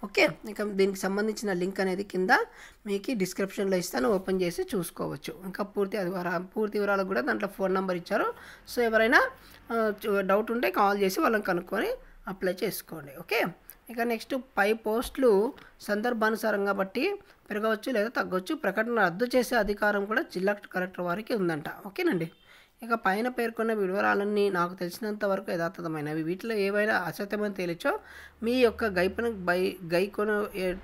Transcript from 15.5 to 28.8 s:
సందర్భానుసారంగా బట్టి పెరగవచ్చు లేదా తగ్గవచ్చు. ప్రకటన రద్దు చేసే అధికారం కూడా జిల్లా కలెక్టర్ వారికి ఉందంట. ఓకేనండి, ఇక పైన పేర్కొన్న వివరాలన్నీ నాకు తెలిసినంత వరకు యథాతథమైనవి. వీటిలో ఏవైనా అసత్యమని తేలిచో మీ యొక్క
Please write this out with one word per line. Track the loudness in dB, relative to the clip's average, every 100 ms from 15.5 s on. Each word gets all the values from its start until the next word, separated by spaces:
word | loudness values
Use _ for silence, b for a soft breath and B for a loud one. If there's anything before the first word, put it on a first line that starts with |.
| -2 B B
సందర్భానుసారంగా | -4 -2 0 2 2 2 0 0 0
బట్టి | 0 0 0 -2 -2 B B _
పెరగవచ్చు | -2 0 0 0
లేదా | 0 0
తగ్గవచ్చు. | 0 0 -2 -2 -2
ప్రకటన | 0 0 0 2
రద్దు | 2 2 2 2
చేసే | 2 2
అధికారం | 2 2 2 2 0
కూడా | -2
జిల్లా | -2 -2 0 0 -4
కలెక్టర్ | -4 -4 -4 -4
వారికి | -4 -2
ఉందంట. | 0 0 0 -4 -10 -12
ఓకేనండి, | -2 0 2 -2 -8 B B B _
ఇక | -4
పైన | 0 2 2 0
పేర్కొన్న | 0 -2 0 0
వివరాలన్నీ | 2 0 2 2 2 2 2 2
నాకు | 2 -2
తెలిసినంత | -2 -8 -6 -6 -2 0
వరకు | 0 -2
యథాతథమైనవి. | -2 -2 -4 -6 -4 -4 -4
వీటిలో | -4 -4 -4 0
ఏవైనా | 2 2 2 2
అసత్యమని | 0 -6 -6 -2 -4
తేలిచో | -4 -4 -2 -2 -2 B B B B
మీ | -2
యొక్క | 4 4 4